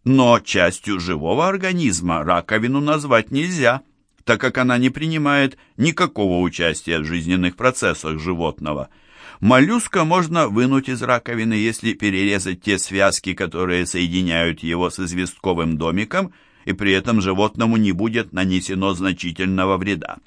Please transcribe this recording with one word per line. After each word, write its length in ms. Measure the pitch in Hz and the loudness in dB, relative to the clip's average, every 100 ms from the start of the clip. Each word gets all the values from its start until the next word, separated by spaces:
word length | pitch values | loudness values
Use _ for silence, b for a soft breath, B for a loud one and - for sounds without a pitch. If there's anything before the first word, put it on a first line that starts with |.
но 360 | 123 135 120 117 | 2 4 6 4
частью 580 | - 95 87 - 104 95 | 2 2 2 2 -4 -4
живого 460 | 85 80 80 120 180 | -2 -2 0 0 0
организма 800 | 196 190 180 143 82 85 82 | 0 -2 0 0 0 -2 -2
раковину 560 | 78 87 - 107 120 139 | 0 0 0 0 0 0
назвать 500 | 147 151 143 117 107 | 0 -2 2 2 2
нельзя – 520 | 139 170 175 120 131 - _ _ _ | -2 -2 0 2 0 -4 _ _ _
так 160 | - 110 | 0 0
как 160 | 127 131 | 0 0
она 220 | 127 123 | 0 2
не 100 | 127 | 2
принимает 720 | 143 160 160 147 143 135 - b b | 0 -4 -2 0 2 0 -4 b b
никакого 640 | 156 160 180 - 101 90 | 0 0 -2 0 0 2
участия 580 | 90 82 85 76 - 82 | 0 0 -2 -2 -2 -2
в 40 | |
жизненных 520 | 76 85 82 90 90 - | -2 -4 0 0 0 0
процессах 640 | 127 123 98 78 80 78 | -2 0 -2 -2 -6 -6
животного. 680 | 82 85 80 - 76 71 65 B B B B B | -4 -2 -4 -4 -8 -8 -8 B B B B B
Моллюска 640 | 101 127 156 233 - 190 | 4 6 6 2 -2 -2
можно 440 | 156 180 160 170 127 | 2 0 0 0 0
вынуть 400 | 104 127 135 131 | 0 2 0 -2
из 140 | 123 | -4
раковины, 520 | 127 120 - 117 113 | -2 -2 -2 -4 -2
если 380 | 110 113 113 117 | 0 0 -2 -4
перерезать 720 | - 104 95 101 101 92 90 | -2 0 0 0 0 -2 -4
те 160 | 104 92 | -2 -2
связки, 560 | - 95 98 - 95 | 0 2 2 2 -4
которые 500 | 90 90 85 90 90 | -4 -4 -4 -2 -2
соединяют 800 | 85 90 87 90 90 82 85 80 | -2 -2 0 0 0 0 0 -2
его 280 | 82 85 87 | -4 -2 -2
с 80 | - | -4
известковым 760 | 90 90 87 - 95 85 82 78 | -6 -4 -6 -4 -2 0 0 0
домиком, 560 | 82 92 110 180 185 b b b | -2 -2 -2 -2 -4 b b b
и 80 | b | b
при 200 | 92 101 | -2 2
этом 280 | 95 107 110 | 2 2 0
животному 560 | 95 95 107 113 113 113 | 2 2 0 0 0 2
не 160 | 101 | 2
будет 400 | 90 113 113 - | 0 -2 -2 -4
нанесено 640 | 92 95 92 92 95 98 | -2 0 0 -2 -2 -2
значительного 840 | 90 92 87 202 82 95 95 95 92 | 0 -2 -2 -6 -4 -2 0 0 0
вреда. 420 | 98 92 - - | 0 -4 -6 -14